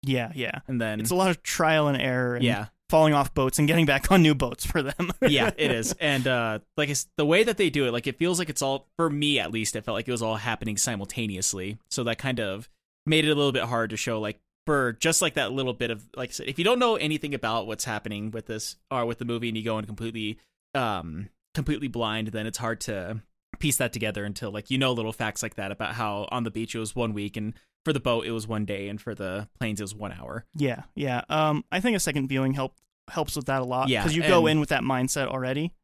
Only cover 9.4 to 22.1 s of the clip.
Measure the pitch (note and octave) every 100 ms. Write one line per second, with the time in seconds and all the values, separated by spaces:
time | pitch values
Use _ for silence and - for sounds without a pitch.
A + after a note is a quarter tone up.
9.4 | E2+ A2+ A2 A2 G#2 G#2+ A#2 A#2+ A2+ A2
10.4 | A2+ A2 A2 G#2 - G#2+ G2 - A2 F#2
11.4 | F#2+ G2 F#2 G#2+ _ - A#2+ A2+ C#3 B2
12.4 | G#2+ F#2+ A2+ _ _ _ - D#3 D3+ D3
13.4 | C#3+ B2+ A2+ A#2 A2+ G#2+ - A2+ G#2+ A2
14.4 | _ _ - C#3+ B2+ A2+ D#3+ D#3+ E3+ D3
15.4 | A2+ C3+ C3 A2+ A#2+ A2 - - B2+ -
16.4 | - C3+ F3 B3 B3 G#3+ D3+ D3+ D3 C#3
17.4 | A2+ A2+ G#2+ G#2+ - G#2+ G#2+ G2+ G#2+ A2
18.4 | - A2 - - _ C3 A#2 A#2 A#2+ A#2
19.4 | A#2 A2 A2 A2 G#2+ G#2 A2+ A#2 G#2+ A2
20.4 | _ _ _ C#3 A#2+ F#2+ E2 D#2 G2+ _
21.4 | _ - C#3 D3 C#3 A#2 A2